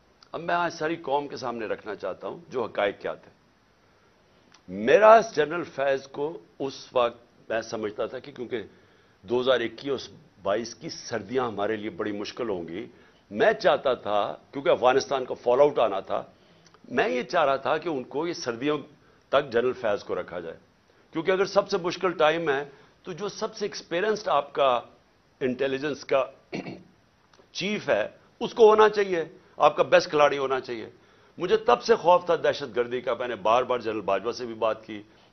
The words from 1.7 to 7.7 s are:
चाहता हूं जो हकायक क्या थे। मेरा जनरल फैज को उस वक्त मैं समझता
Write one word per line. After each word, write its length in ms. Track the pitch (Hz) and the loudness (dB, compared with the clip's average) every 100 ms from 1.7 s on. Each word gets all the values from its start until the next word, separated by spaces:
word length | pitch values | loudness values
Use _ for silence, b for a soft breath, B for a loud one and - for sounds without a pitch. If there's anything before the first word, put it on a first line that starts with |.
| 95 107 | -6 -8
चाहता 340 | 101 98 90 95 | -8 -8 -8 -10
हूं 120 | 104 170 | -12 -10
जो 140 | 123 | -6
हकायक 340 | 107 107 101 101 | -4 -2 -2 -2
क्या 140 | - | -8
थे। 200 | 80 - _ _ _ _ _ b b b b _ _ _ _ - | -10 -14 _ _ _ _ _ b b b b _ _ _ _ -12
मेरा 500 | 95 110 165 214 226 | -4 4 8 10 10
जनरल 420 | - - 147 170 | 8 0 -2 -4
फैज 440 | 151 - 139 135 135 | -6 -4 -2 -2 -4
को 400 | - 147 170 - - | -8 -8 -8 -16 -10
उस 300 | 135 135 - | -8 -8 -4
वक्त 560 | 127 120 120 _ _ - | 0 0 -2 _ _ -6
मैं 120 | 113 | -6
समझता 440 | 113 | -4